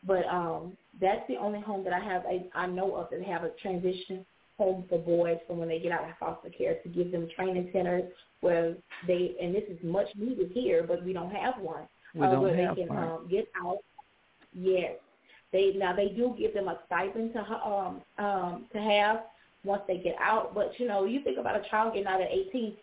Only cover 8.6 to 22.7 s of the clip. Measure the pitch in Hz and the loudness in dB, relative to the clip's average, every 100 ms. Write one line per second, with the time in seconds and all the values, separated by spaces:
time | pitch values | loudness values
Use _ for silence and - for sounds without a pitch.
8.6 | 170 180 - - 175 175 180 - 175 196 | 2 -2 -12 -8 0 2 2 0 -2 -2
9.6 | 208 175 170 185 202 202 226 226 180 247 | -2 -6 0 0 0 -2 -4 0 0 0
10.6 | 254 165 170 175 175 185 175 202 247 247 | 4 4 4 0 0 -4 -4 -2 -2 -2
11.6 | 170 147 165 _ - 165 143 170 190 175 | -6 -8 -12 _ -12 2 4 6 6 4
12.6 | 175 - 170 139 165 165 175 196 220 190 | 2 0 -2 -2 -2 -4 -2 -2 -2 -6
13.6 | 175 196 - - _ _ _ _ _ 185 | -4 -6 -6 -20 _ _ _ _ _ -2
14.6 | 185 185 170 - - _ _ - _ 185 | 2 2 2 -6 -14 _ _ -20 _ 4
15.6 | 196 190 185 180 202 196 247 208 214 202 | 4 4 0 2 0 2 0 2 -2 0
16.6 | 190 170 - 175 196 226 226 233 202 220 | -4 -6 -4 -2 -2 -2 -4 -4 -6 -6
17.6 | 220 202 185 185 - - 202 196 180 175 | -2 -2 -2 -8 -12 -4 0 0 -2 -6
18.6 | - 214 214 208 208 226 - - _ _ | -8 -4 4 4 6 2 -4 -18 _ _
19.6 | 190 202 - 180 175 - - 220 - 196 | -2 -2 0 -2 -2 0 2 2 0 -2
20.6 | 202 - 247 202 196 262 233 - 233 208 | -2 -2 -2 2 2 0 -2 -2 0 -2
21.6 | 196 214 226 202 196 185 180 185 190 254 | 0 0 2 0 0 0 2 0 -2 -2
22.6 | 220 | -4